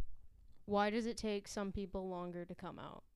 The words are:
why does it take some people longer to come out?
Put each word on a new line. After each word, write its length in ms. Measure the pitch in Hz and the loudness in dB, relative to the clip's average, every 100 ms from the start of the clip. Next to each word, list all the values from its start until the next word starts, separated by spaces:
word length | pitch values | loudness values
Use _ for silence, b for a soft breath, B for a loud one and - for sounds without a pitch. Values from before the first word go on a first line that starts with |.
| - - - - - - - | 4 2 -6 -16 -16 -12 2
why 240 | 202 208 | 6 6
does 160 | 220 226 | 4 2
it 100 | 233 | 0
take 320 | 214 202 208 | 0 0 -2
some 240 | 214 196 | -2 0
people 360 | 208 190 190 185 | 0 -2 -2 -2
longer 360 | 180 180 175 | -2 -2 -4
to 100 | 175 | -6
come 240 | 180 175 - | -8 -8 -8
out? 240 | - - - | -10 -12 -16